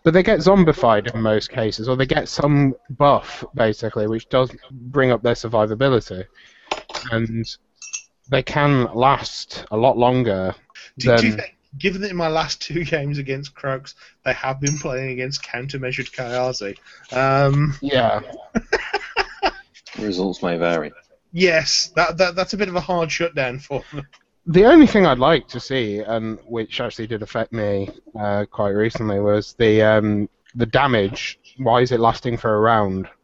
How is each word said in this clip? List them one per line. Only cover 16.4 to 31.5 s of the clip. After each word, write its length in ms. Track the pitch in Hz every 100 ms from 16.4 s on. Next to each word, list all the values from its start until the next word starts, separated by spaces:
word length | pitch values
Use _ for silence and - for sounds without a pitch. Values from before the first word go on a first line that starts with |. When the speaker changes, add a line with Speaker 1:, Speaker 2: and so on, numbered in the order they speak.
| 127 127 101 104 - - -
Speaker 2:
Um, 640 | 127 135 135 139 143 151 143
Speaker 1:
Yeah. 400 | - 131 113 107 - - - 226
Speaker 3:
<laughs> 1400 | - 440 - 415 - 453 - - 349 - _ - - -
Results 420 | 107 90 95 90
may 140 | 90 85
vary. 340 | 85 85 73 - _ _ _
Speaker 2:
Yes, 600 | 170 180 160 143 - - -
that, 220 | 202 175
that, 180 | 185 175
that's 180 | 185
a 40 | 196
bit 120 | 196
of 60 | 180
a 60 |
hard 300 | 160 180 160
shutdown 480 | - 170 147 127 131
for 240 | - 131 -
them. 140 | 147 143 - _ _ -
Speaker 1:
The 180 | 165 226
only 200 | 330 277
thing 180 | 214 175
I'd 120 | 123
like 280 | 135 156 -
to 100 | 120
see, 400 | - 131 110 101
and 380 | 107 113 110 110 -
which 340 | 117 110 -
actually 280 | 120 - 113
did 160 | 110
affect 280 | 107 120 110
me, 380 | 113 104 98 98 - - 113
uh, 260 | 104 101 104
quite 220 | - 104
recently, 480 | 101 113 - 110 101
was 340 | 104 104 - -
the, 240 | 113 107
um, 480 | 107 107 107 104 101 _ _
the 120 | 120 113
damage. 720 | 127 139 120 98 131 - - _